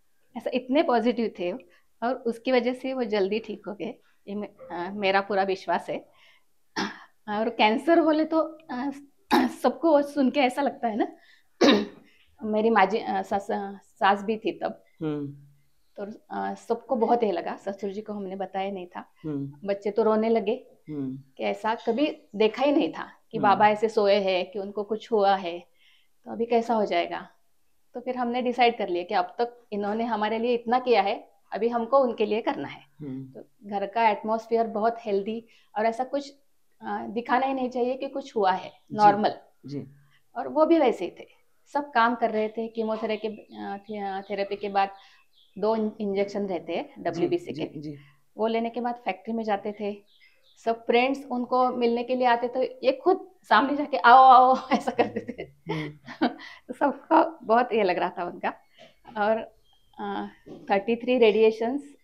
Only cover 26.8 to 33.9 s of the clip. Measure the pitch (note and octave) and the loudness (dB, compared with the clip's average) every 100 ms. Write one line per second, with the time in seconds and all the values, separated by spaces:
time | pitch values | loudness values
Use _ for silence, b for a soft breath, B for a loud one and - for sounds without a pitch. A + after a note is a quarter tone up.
26.8 | G3 F3 E3+ E3+ F#3+ _ _ _ _ _ | 0 0 -2 -6 -12 _ _ _ _ _
27.8 | _ B3 B3 B3+ A#3+ A#3+ B3 B3 A#3+ A#3 | _ -14 -8 -6 -4 -2 -2 2 2 2
28.8 | G3 F3 F3+ G3+ F3+ - A#3+ - - G#3 | -2 -4 -2 -2 -2 -4 -6 -6 -10 -6
29.8 | G3+ A3 A#3 G#3+ G#3+ A3+ A#3+ A#3 A#3 B3+ | -4 -4 -4 -2 -2 -2 0 -2 0 0
30.8 | B3+ A3 G3 C4 - _ - G3 A#3 A#3+ | 2 2 2 -2 -8 _ -12 -4 -2 -2
31.8 | A3+ C#4 B3+ A3 G#3 G#3 - - C3+ - | 2 4 4 0 -2 -2 -4 -6 -8 -12
32.8 | - - D3 C3 C3 - - _ G3+ G3+ | -20 -16 -12 -10 -12 -18 -20 _ -8 -6
33.8 | G3 | -4